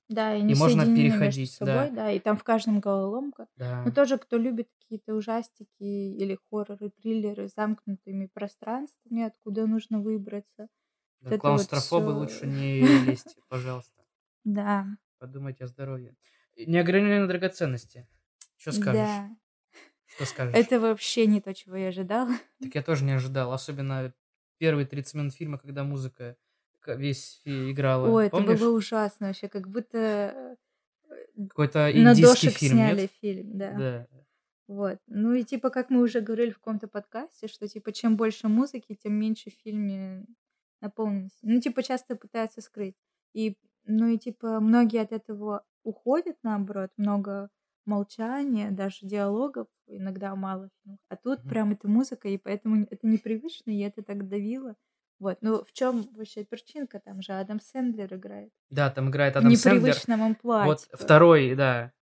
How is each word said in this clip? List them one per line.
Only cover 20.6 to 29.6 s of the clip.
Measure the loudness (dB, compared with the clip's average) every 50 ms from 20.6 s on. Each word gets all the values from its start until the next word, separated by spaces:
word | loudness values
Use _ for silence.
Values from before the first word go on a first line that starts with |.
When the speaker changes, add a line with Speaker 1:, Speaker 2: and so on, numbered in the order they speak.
| 4 4
Speaker 1:
Это | 2 2
вообще | 2 2 0 -2 -2 -4 2 4 4
не | 4 4 2
то, | 0 -4 -14
чего | -14 -14 -12 -8
я | -6 -6 -6
ожидала. | -6 -6 -6 -4 -4 -4 -2 -2 -4
<laughs> | -6 -6 _ _ -14 -14
Speaker 2:
Так | -8 -8
я | -8 -4
тоже | -2 -2 0 0
не | 0 0
ожидал. | 0 -2 -2 -4 -4 -4 -4 -6
Особенно | -8 -8 -10 -8 -8 -6 -6 -4 -6 -6 -8 -10 _ _ _ _ _ _ _ _ -2
первые | 0 2 2 2 0
тридцать | -2 -6 -10 -10 -8 -8
минут | -6 -6 -6 -6
фильма, | -8 -10 -10 -10 -12
когда | -12 -12 -10 -6 -6
музыка | -4 -4 -6 -6 -8 -10 -12 -16 -16 -16 _ _ _ _ _ _ _ _ _
к-, | -10 -10 -8
весь | -6 -4 -4 -4 -6 -8 -16 -18 _ -10
фи-, | -8 -6 -6 -4 -4
играла. | -4 -2 0 0 2 2 2 4
Speaker 1:
Ой, | 4 4 4 2
это | 2 0
Speaker 2:
Помнишь? | 2
Speaker 1:
было | 4 4 4 4 2 2
ужасно | 2 0 -2 -2 -2 -2 -2 -4 -6 -8 -8
вообще, | -8 -8 -10 -10
как | -10 -10